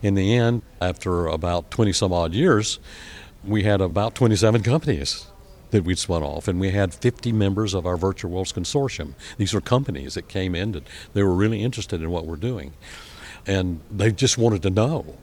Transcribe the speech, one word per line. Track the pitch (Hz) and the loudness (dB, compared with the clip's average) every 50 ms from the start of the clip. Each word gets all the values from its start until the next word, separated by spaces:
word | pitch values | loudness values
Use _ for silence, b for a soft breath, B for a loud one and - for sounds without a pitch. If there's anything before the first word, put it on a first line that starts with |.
| - | 2
In | 104 98 | 2 2
the | 98 95 98 113 | 2 2 4 4
end, | 123 117 117 120 117 - - - - | 4 4 2 2 0 -4 -8 -10 -4
after | - 90 90 - - 95 90 87 87 | -4 -4 -4 -4 -4 -2 0 0 0
about | 80 80 80 82 87 87 87 85 - | 0 -2 -2 -2 0 -2 -2 -2 -4
twenty | - - 113 104 92 | 0 2 2 2 2
some | - - 95 90 | 0 0 0 2
odd | 87 85 82 80 | 0 0 0 0
years, | 107 151 185 139 107 107 - - - B B B B B B B B B B B - - | 2 4 4 4 4 4 0 -6 -8 B B B B B B B B B B B -16 -4
we | 101 104 110 95 | -2 0 2 4
had | 104 104 98 | 4 4 4
about | 95 90 85 101 101 117 - | 2 2 0 0 -2 -2 0
twenty-seven | - 127 117 107 92 107 110 107 120 101 | 2 4 4 4 6 4 4 4 4 2
companies | 110 123 160 - 147 117 73 71 - - - - - - - - - - - - - | 2 2 2 2 0 -2 -2 -2 -4 -6 -8 -10 -16 -20 -20 -20 -20 -20 -20 -12 0
that | - 107 87 | 0 2 2
we'd | 85 90 87 | 2 0 -2
spun | - - 90 82 76 | 0 -2 0 0 0
off, | 71 71 78 - - | -2 -4 -4 -4 -2
and | 92 87 | -2 0
we | 95 95 | 0 0
had | 92 101 98 92 - | 2 2 2 0 0
fifty | - - 123 120 - - 120 117 | 0 0 0 0 0 -4 0 2
members | 107 104 98 98 95 110 104 92 | 2 2 2 2 2 0 0 -2
of | 95 82 | -2 0
our | 90 90 | 0 -2
Virtual | 87 85 95 95 - - 92 | 0 0 0 0 -2 -6 -6
Worlds | 87 92 95 - - | -4 -4 -4 -4 -4
Consortium. | - 90 - - 147 139 131 - - - 73 - B B B B | -6 -6 -2 -2 0 -2 -2 -4 -6 -10 -10 -10 B B B B
These | B 101 95 - | B -2 0 0
are | 101 | -2
companies | - - 123 123 139 - 98 69 65 67 - | 0 2 2 2 2 0 -4 -6 -8 -8 -8
that | - - - | -10 -10 -6
came | - 98 92 92 90 | -4 -2 -2 -2 -2
in, | 85 95 110 104 | -2 -2 -4 -4
that | 80 69 B B B B B B | -6 -10 B B B B B B
they | 101 98 | 2 2
were | 98 90 | 4 4
really | 90 101 107 113 104 101 | 4 4 2 2 0 -2
interested | 123 - - 101 - - 85 80 | -2 -2 -4 -8 -6 -6 -4 -4
in | 80 | -2
what | 87 87 82 | -4 -4 -4
we're | 80 82 | -6 -8
doing, | 76 78 120 127 104 73 71 80 - B B B B B B B B B B B B B | -6 -4 -4 -4 -6 -8 -12 -14 -18 B B B B B B B B B B B B B
and | - 98 95 92 92 87 78 - - | -2 0 0 0 0 -2 -6 -8 -10
they | 107 101 98 113 107 | -4 2 2 2 2
just | - 135 127 - - | 2 2 0 2 4
wanted | 113 117 107 98 - | 4 2 2 2 0
to | 98 | 0
know | 92 104 107 131 165 151 - 76 67 - | 2 2 2 2 0 -2 -6 -8 -14 -18